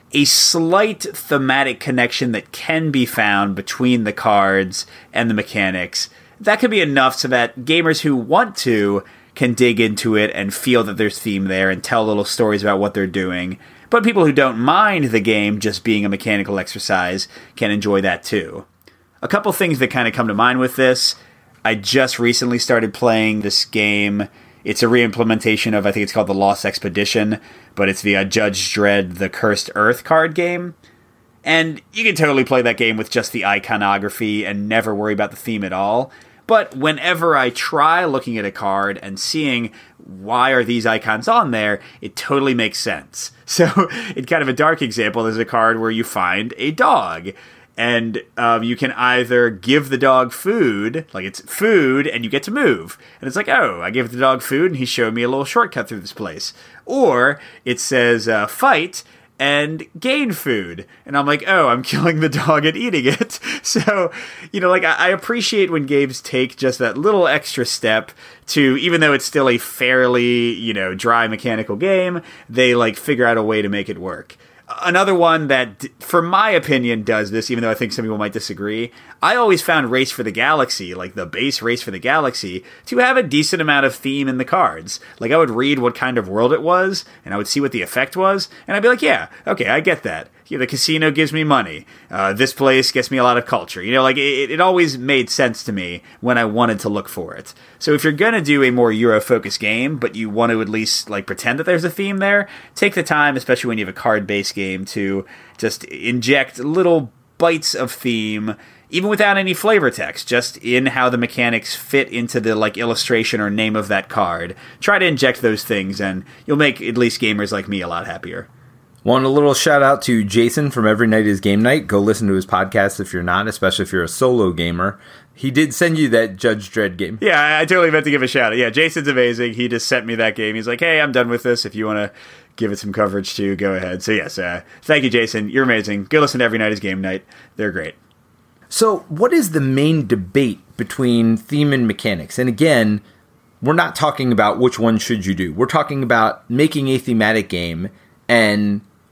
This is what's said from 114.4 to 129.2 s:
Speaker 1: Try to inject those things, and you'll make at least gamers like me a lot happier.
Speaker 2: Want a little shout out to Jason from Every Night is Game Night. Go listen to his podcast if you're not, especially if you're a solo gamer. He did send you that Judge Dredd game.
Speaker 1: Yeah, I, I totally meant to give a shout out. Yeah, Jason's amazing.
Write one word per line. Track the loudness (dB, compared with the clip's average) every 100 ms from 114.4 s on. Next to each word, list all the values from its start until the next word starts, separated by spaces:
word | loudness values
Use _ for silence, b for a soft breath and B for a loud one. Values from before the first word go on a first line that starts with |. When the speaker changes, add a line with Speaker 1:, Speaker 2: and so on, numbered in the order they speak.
| -8 -12 B B
Speaker 1:
Try | 0 4
to | 4
inject | 4 2 2
those | 0 0
things, | -2 -2 -2 -4
and | -4 -6 B B -2
you'll | 2
make | 2 0
at | -4 0
least | 0 2
gamers | -2 0 -2
like | -4 -4
me | -6
a | -4
lot | -6 -8
happier. | -12 -12 -12 -14 b b b _ _
Speaker 2:
Want | 0 2 4
a |
little | 4 4
shout | 4 4 6
out | 6 4
to | 2 0
Jason | 2 4 4 2 -2
from | 0 2
Every | 4 4
Night | 4 2
is | 0
Game | 2 2
Night. | 2 2 2
Go | 2
listen | 2 2 0
to |
his | 0 0
podcast | 0 2 2 0 -2
if | -6
you're | -4
not, | -2 -2 -2
especially | -2 -2 0
if | -2
you're | -2
a | -2
solo | 0 2 4 2
gamer. | 0 -2 -2 -4 -6 B B B
He | -8 -2
did | 0 0
send | 2 0 2
you | 4
that | 4 2 0
Judge | 0 0 -4
Dredd | -2 -2 -4
game. | -6 -2
Speaker 1:
Yeah, | 2 2
I, | 2 2
I | 2
totally | 2 4
meant | 2
to | 2
give | 0
a | 2
shout | 2 2
out. | 2
Yeah, | 2
Jason's | 2 0 0 0
amazing. | 2